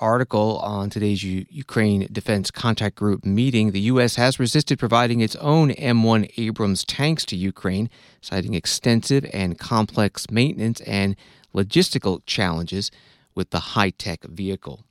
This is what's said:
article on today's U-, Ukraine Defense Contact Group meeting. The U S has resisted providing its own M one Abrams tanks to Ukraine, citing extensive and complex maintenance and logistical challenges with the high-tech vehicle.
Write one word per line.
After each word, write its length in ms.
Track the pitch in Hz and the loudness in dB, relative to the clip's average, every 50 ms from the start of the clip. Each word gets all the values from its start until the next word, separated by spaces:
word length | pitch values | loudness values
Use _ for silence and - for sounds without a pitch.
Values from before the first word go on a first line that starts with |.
article 560 | 113 110 117 123 127 - - 107 107 110 107 | 0 2 2 2 0 0 2 2 2 2 0
on 320 | - - 101 104 98 101 101 | -2 -4 -4 -4 -4 -4 -4
today's 340 | - 107 104 104 101 90 98 | -4 -2 0 0 0 0 -2
U-, 220 | 92 92 92 - | -4 -4 -6 -6
Ukraine 600 | _ 170 143 131 - - 120 107 104 101 98 95 - | _ -14 -14 -14 -4 0 2 2 4 2 2 0 -2
Defense 380 | - 101 - - 107 98 90 - | -6 -6 -2 -2 -2 -2 -2 -6
Contact 460 | - - - 117 107 - 107 101 - | -8 -2 -2 -2 0 0 -2 -4 -2
Group 280 | - 104 104 95 80 - | -2 -2 0 0 0 0
meeting. 460 | 98 98 110 127 135 123 110 110 107 | 0 2 2 2 2 2 2 2 2
The 120 | 95 98 | 0 0
U 200 | 104 120 127 123 | 0 2 4 4
S 140 | 123 117 - | 4 2 2
has 240 | 120 120 131 - - | 2 2 2 2 0
resisted 400 | 123 113 - 151 - - 135 - | -2 2 2 0 2 2 -2 -2
providing 420 | 123 107 117 117 123 117 117 117 | 0 2 4 4 4 4 2 2
its 140 | 110 104 - | 0 0 -2
own 340 | - 151 147 156 165 156 135 | -4 0 2 4 4 4 4
M 320 | - - 139 123 117 117 | 2 0 0 2 4 4
one 240 | 113 113 113 110 101 - - | 6 6 4 4 2 0 -4
Abrams 460 | 117 113 110 107 - 110 101 95 - - | -4 -4 -4 -2 -2 0 0 0 -2 -2
tanks 400 | - - - 139 156 160 - - | -6 -2 0 0 0 0 -2 -4
to 100 | - 101 | -6 -4
Ukraine, 520 | 90 95 98 - - - 110 95 101 113 113 _ - - - _ _ | -4 -4 -4 -4 -4 -4 -2 -2 -2 -2 -4 _ -14 -20 -20 _ _
citing 360 | - - 95 92 82 110 110 | -12 -6 -4 -4 -2 -2 -4
extensive 760 | 80 - - - - - 123 117 113 - - 139 139 135 - | -4 -2 -4 -4 0 2 2 2 2 2 2 0 0 0 -2
and 280 | - 101 95 90 82 - | -4 -2 -2 -2 -4 -6
complex 720 | - - 120 110 107 - - 113 104 95 - - - - | -4 0 2 2 2 2 0 0 0 0 -2 -6 -10 -4
maintenance 500 | 104 117 131 151 - - 110 113 117 - - | 0 0 0 0 0 -2 -2 -2 -2 -4 -6
and 280 | - 107 98 98 98 98 _ - - _ _ _ _ - | -4 -2 0 0 0 -2 _ -10 -20 _ _ _ _ -2
logistical 680 | 95 98 101 - 175 190 - - - - 95 87 - _ | -2 -2 2 2 2 2 2 -2 -4 -2 -2 -4 -4 _
challenges 640 | - - 117 98 87 80 85 85 - 92 98 104 - _ _ _ _ _ _ _ _ - | -6 -2 0 0 0 0 -2 -4 -4 -6 -6 -6 -6 _ _ _ _ _ _ _ _ -6
with 160 | 98 92 - | -6 -6 -4
the 80 | - 82 | -4 -6
high-tech 640 | - - - 113 101 95 - - - 104 80 - - | -6 -2 0 2 2 2 0 -4 -8 -8 -8 -8 -12
vehicle. 600 | - 85 98 95 95 95 - - 71 64 - - _ | -16 -10 -6 -4 -4 -6 -6 -8 -14 -16 -16 -18 _